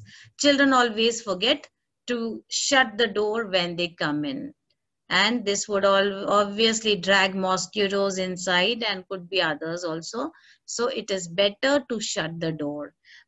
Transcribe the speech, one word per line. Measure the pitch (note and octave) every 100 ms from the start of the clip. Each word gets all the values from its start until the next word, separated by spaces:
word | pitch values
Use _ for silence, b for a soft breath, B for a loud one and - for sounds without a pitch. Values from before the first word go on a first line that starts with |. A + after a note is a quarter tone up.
| B B B -
Children | C#4+ C#4 C#4
always | C4 A#3+ G#3+ A3+ A3+
forget | G#3 F3+ A3 D4 - _ _ _ -
to | A#3+ A3+ A3 -
shut | - - C#4 B3+ G#3
the | A#3
door | G3 G#3+ A3 G#3
when | F#3 F3 E3+
they | F3
come | E3 D#3+ D3
in. | D3 C3 - - _ _ _ _ -
And | F3+ G#3 A#3+ G3
this | G3+ -
would | G3
all | G3 G3 G3+ G3 G3+
obviously | G3+ G3+ G3+ A3+ A3 A3 G3+
drag | F3 G3 F#3+ F#3+
mosquitoes | F#3 F#3 - G#3+ G3 G3 G3 F#3+
inside | F#3 F3+ F#3 F3+ F#3+ A#3
and | A3+ F#3+ -
could | F#3+ F3
be | F#3+
others | E3 D3 D#3+ F3
also. | F3 D#3+ E3 A3+ D4+ b b b -
So | - A#3+
it | - G#3
is | F#3+ F3
better | E3+ G3+ G3+ C4 C#4+ -
to | A3+
shut | G#3+ G3+ D#3+ E3
the | E3
door. | D#3 D3 D3 C#3+ _ B B